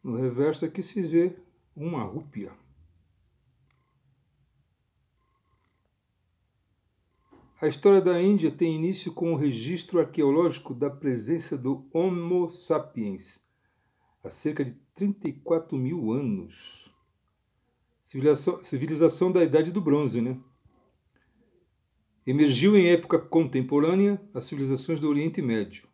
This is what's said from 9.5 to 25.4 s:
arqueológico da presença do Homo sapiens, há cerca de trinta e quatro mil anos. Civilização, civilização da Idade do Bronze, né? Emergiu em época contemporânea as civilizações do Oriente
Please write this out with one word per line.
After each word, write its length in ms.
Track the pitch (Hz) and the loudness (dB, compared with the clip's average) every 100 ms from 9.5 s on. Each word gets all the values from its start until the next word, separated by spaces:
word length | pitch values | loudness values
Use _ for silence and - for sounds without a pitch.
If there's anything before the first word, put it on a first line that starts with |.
| 113 123 175 - 175 | -2 -6 -8 -2 0
arqueológico 720 | 160 - 143 147 175 165 - | 0 2 2 4 2 -2 -12
da 160 | 123 143 | -6 -6
presença 680 | 139 143 120 107 165 - | -4 -4 -4 -4 -6 -4
do 320 | 139 127 135 - | -6 -4 -6 -4
Homo 560 | 165 185 175 170 180 170 | -2 -2 -2 -2 -2 -2
sapiens, 920 | - - 151 - - 104 95 - - _ _ _ _ _ _ _ _ | -6 -2 -2 -2 -8 -8 -8 -14 -20 _ _ _ _ _ _ _ _
há 60 | - | -16
cerca 340 | - 151 143 | -8 -6 -6
de 80 | 135 - _ | -8 -10 _
trinta 340 | - 202 202 147 | -6 -4 -4 -8
e 60 | |
quatro 420 | - - 165 165 135 | -10 -2 -2 -2 -4
mil 340 | 127 175 110 | -4 -2 -2
anos. 800 | 123 131 98 85 - - - - _ _ _ _ _ _ _ _ _ _ _ | -2 -2 -6 -8 -18 -20 -20 -20 _ _ _ _ _ _ _ _ _ _ _
Civilização, 580 | - 135 147 147 - 175 | -12 0 2 4 0 -4
civilização 680 | - 131 143 156 165 - 185 | -6 -6 -4 4 4 4 2
da 140 | 180 | 4
Idade 260 | 156 151 160 | 4 2 2
do 120 | 185 | -2
Bronze, 400 | 156 147 139 113 | 0 2 2 -2
né? 180 | 120 127 - _ _ _ _ _ _ _ _ _ _ _ _ _ _ _ _ _ - | -4 -6 -14 _ _ _ _ _ _ _ _ _ _ _ _ _ _ _ _ _ -4
Emergiu 480 | 139 151 120 185 | 2 4 6 6
em 140 | 208 175 | 6 6
época 300 | 170 - 165 | 4 4 -2
contemporânea 1000 | - 160 147 135 127 143 156 185 202 196 - | 2 0 2 -2 0 2 2 4 2 0 -8
as 120 | 127 | -12
civilizações 540 | - 143 135 131 - 156 | -10 -6 -4 -4 -4 -4
do 120 | 151 | 0
Oriente 320 | 143 156 160 | 0 -2 -2